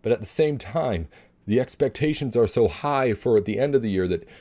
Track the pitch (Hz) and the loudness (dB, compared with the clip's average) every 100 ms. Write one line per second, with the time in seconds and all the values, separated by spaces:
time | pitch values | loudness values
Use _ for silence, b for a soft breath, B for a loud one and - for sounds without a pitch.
0 | - 117 107 - 156 143 - 165 139 92 | 0 -2 -2 0 0 -2 -4 -4 -2 -4
1 | 80 B B _ - 113 123 - 139 - | -6 B B _ 0 0 0 -2 -2 0
2 | 151 147 139 120 107 - 113 - 147 139 | -2 -2 -2 0 2 2 0 0 -2 0
3 | 131 104 131 110 101 104 143 135 113 95 | 0 0 2 2 2 0 2 2 2 0
4 | 90 85 - B | 0 -2 -6 B